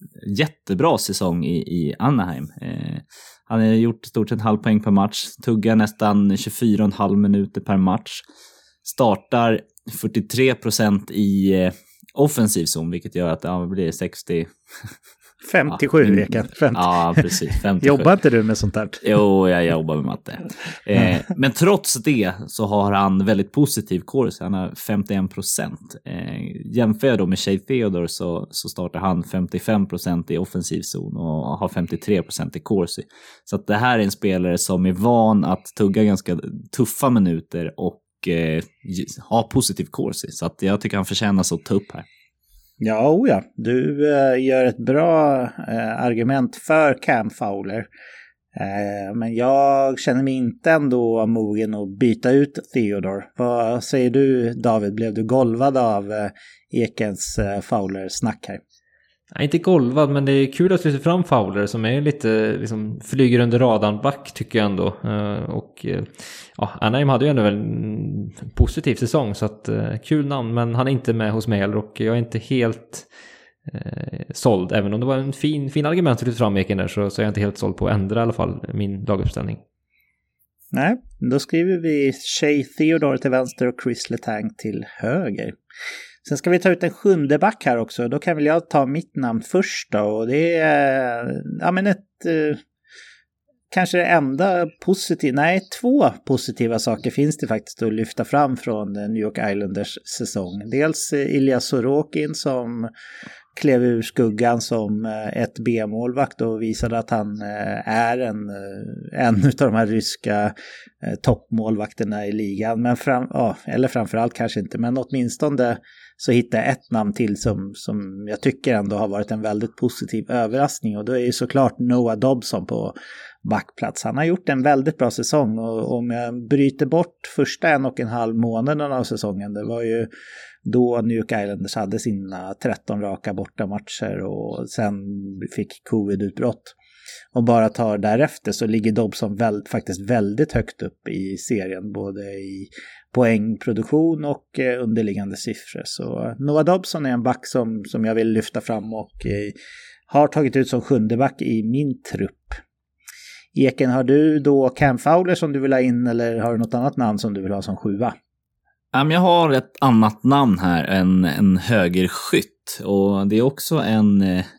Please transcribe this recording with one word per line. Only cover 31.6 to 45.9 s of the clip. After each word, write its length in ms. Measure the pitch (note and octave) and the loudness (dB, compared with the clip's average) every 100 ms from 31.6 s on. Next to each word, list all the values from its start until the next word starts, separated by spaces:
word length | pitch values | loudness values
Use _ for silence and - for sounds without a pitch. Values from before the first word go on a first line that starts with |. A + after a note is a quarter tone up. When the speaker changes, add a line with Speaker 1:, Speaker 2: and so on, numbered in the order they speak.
| F#2+ | -6
Speaker 1:
femtiotre 540 | - F2 E2+ - G2 | -4 -6 -6 -2 -2
procent 320 | - - D#2 - | -2 -8 -8 -8
i 40 | |
corsi. 420 | - G2 E2+ - - - - - - | -2 -2 -2 -6 -14 -20 -20 -20 -8
Så 100 | G2 | -6
att 120 | - | -2
det 80 | G#2 | 0
här 240 | B2+ A#2+ | 2 2
är 40 | |
en 80 | G2 | 2
spelare 460 | - G#2 F#2 F2+ F2 | 0 0 0 0 0
som 280 | - F2+ F#2 | 0 0 2
är 80 | |
van 520 | F2+ A#2 A#2+ A2 G#2+ D#2+ | 2 2 4 4 4 2
att 200 | F#2 - - | -2 -4 -2
tugga 260 | G2+ G2 | 0 4
ganska 340 | G#2 G2 - E2+ - - C2+ - | 2 2 -2 -6 -6 -12 -6 -2
tuffa 320 | A#2 - C#3 | -2 0 2
minuter 640 | A#2+ F#2 E2 - F2 E2 - | 4 4 2 -4 -8 -8 -6
och, 500 | F2+ - _ _ - | -8 -8 _ _ -2
eh, 360 | E2 D#2+ D#2 - _ - F#2 - - - | 0 0 -2 -4 _ -10 -8 -8 -12 -2
ha 140 | A2+ | -2
positiv 420 | A2+ C3 - - - | 0 0 0 -2 -8
corsi. 360 | - - - - | -6 -6 -6 -10
Så 140 | - E3+ | -8 -8
att 160 | - | -4
jag 200 | F#2+ G2+ | -2 0
tycker 160 | G#2+ G2+ | -2 -4
han 80 | F#2 | -2
förtjänar 380 | - G#2+ G2 | -2 0 2
så 120 | F#2 E2+ | 2 -2
att 100 | - | -2
ta 80 | |
upp 180 | G2+ - | -2 -2
här. 100 | - - _ _ _ _ _ _ - | -12 -18 _ _ _ _ _ _ -6
Speaker 2:
Ja, 280 | A2 A2 C3 | -2 2 4
oh 180 | E3+ C4 | 4 4
ja. 140 | G2 - - | 2 -2 -6
Du, 540 | A2+ B2+ D3 C#3+ D3 C#3+ | -2 0 0 0 2 4
eh, 280 | C3+ B2+ C3 | 4 4 2
gör 200 | C3 B2+ | 4 2
ett 120 | B2 A#2 | 0 0
bra, 560 | C#3 E3+ D#3 D3 C3 | 2 4 4 4 2
eh, 600 | B2 - - A2+ A2+ | -2 -8 -6 -4 -4